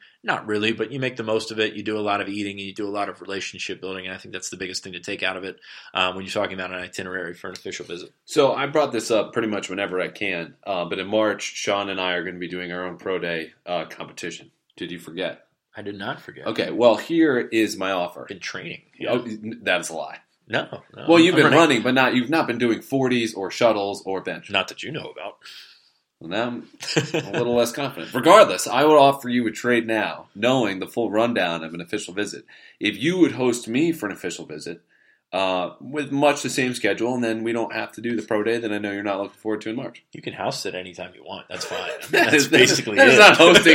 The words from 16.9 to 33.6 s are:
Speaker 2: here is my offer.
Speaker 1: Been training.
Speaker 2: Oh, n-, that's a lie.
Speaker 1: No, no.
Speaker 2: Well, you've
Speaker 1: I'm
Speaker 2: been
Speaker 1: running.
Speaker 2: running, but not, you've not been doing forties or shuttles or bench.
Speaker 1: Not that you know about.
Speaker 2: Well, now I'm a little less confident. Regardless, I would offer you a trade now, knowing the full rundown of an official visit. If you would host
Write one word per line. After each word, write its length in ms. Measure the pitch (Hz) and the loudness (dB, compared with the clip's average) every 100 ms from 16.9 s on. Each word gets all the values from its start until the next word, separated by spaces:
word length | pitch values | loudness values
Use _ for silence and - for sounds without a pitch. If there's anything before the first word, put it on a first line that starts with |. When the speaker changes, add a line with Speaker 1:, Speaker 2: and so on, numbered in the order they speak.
| 104 | 4
Speaker 2:
here 400 | - 165 160 123 | 0 2 4 2
is 380 | - 113 107 95 | 0 0 0 -2
my 140 | 95 | -4
offer. 340 | 95 87 - - | -2 -4 -8 -14
Speaker 1:
Been 120 | 98 | -12
training. 420 | - 95 - 85 _ _ - | -12 -12 -12 -16 _ _ -4
Speaker 2:
Oh, 140 | 120 | -4
n-, 360 | 120 107 110 - | -4 -10 -10 -6
that's 280 | 95 90 82 | -2 -2 -2
a 60 | 82 | -8
lie. 220 | 73 - _ _ - | -10 -14 _ _ -6
Speaker 1:
No, 320 | 117 - - - - | -6 -6 -12 -18 -8
no. 100 | 139 | 4
Speaker 2:
Well, 120 | 170 | 6
you've 160 | 165 165 | 8 6
Speaker 1:
I'm 60 | |
Speaker 2:
been 20 | 151 | 6
Speaker 1:
running. 80 | 143 | 8
Speaker 2:
running, 220 | 165 123 | 6 4
but 100 | 113 | 2
not, 220 | 131 127 123 | 4 4 2
you've 160 | 120 | 2
not 160 | 160 131 | 0 0
been 100 | 120 | 0
doing 240 | 120 101 | 0 0
forties 540 | - 135 131 123 113 95 | -2 -2 0 0 -2 -6
or 160 | 92 | -8
shuttles 500 | - 120 104 98 95 - | 2 2 4 -2 -4 -6
or 160 | 95 | -6
bench. 280 | 90 87 - | -6 -10 -4
Speaker 1:
Not 200 | 101 92 | -4 -4
that 120 | - | -8
you 100 | 95 | -10
know 200 | 143 90 | -10 -12
about. 260 | - 95 - - - - _ _ _ _ _ | -12 -14 -14 -20 -20 -20 _ _ _ _ _
Speaker 2:
Well, 100 | 82 | -8
now 160 | 98 123 | -6 -4
I'm 200 | 120 - _ - - - | -6 -14 _ -6 -4 -2
a 180 | 165 170 190 | -6 -4 -4
little 160 | 120 | 0
less 180 | 120 120 | 2 0
confident. 380 | - 143 - - | -2 -8 -8 -8
Regardless, 520 | 117 135 202 302 92 - | 0 6 8 8 4 -2
I 200 | 117 151 | 4 6
would 120 | 151 | 8
offer 320 | 139 139 123 | 8 6 0
you 160 | 123 113 | 0 0
a 60 | |
trade 340 | - 120 120 113 | -2 0 0 2
now, 440 | 113 92 78 - | 0 -2 -6 -14
knowing 460 | 101 113 135 110 95 | -2 2 4 2 -2
the 80 | 92 | -6
full 240 | - 113 | -4 -2
rundown 520 | 104 117 117 90 85 | 2 2 2 0 -2
of 100 | 82 85 | -8 -12
an 60 | |
official 320 | 85 107 - 92 | -8 -8 -6 -6
visit. 300 | 98 71 - - - _ | -6 -8 -18 -20 -20 _
If 180 | 101 101 | -4 -2
you 220 | 143 185 | -2 2
would 140 | 147 | 2
host 340 | 120 127 120 | 2 0 -2